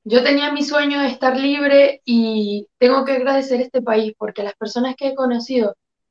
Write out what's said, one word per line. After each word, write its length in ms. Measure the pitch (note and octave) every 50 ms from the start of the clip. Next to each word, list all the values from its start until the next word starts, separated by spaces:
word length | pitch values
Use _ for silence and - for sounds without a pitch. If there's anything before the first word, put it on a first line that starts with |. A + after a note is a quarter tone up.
| -
Yo 200 | G#3 A#3 B3+ B3
tenía 280 | C#4 C#4+ C#4+ C#4+ D4
mi 120 | D4 C#4+ C#4+
sueño 360 | - D4 D4 D4 C#4+ C#4+ C#4+
de 80 | C#4
estar 300 | B3 - - C4 B3+ C4+
libre 640 | C4+ C4+ C#4 C#4+ D4 C#4+ C#4 C#4 C#4 C#4 C#4 - - _
y 640 | B3 A#3 A3+ A3+ A3 A3 A3 G#3 G3+ G#3 G#3 G#3 - _
tengo 280 | - B3 B3 C4+ C4+ C4+
que 80 | C4+ C4+
agradecer 480 | B3+ B3+ C#4 C4+ C4+ C4+ C4+ B3+ A#3+
este 200 | B3+ - - B3+
país 320 | A#3 A#3+ A3 A3 A3 G#3+ G#3+
porque 260 | - G#3+ G#3 - G#3 G3+
las 100 | G3+ G3+
personas 400 | - A3 G#3+ - A#3+ B3+ C4 B3+
que 140 | - C#4 C4+
he 60 | C4+
conocido, 600 | C4+ C4 B3 A#3+ A#3 A#3 - C4 B3 A3 G3+ - _ _ _ _ _ _ _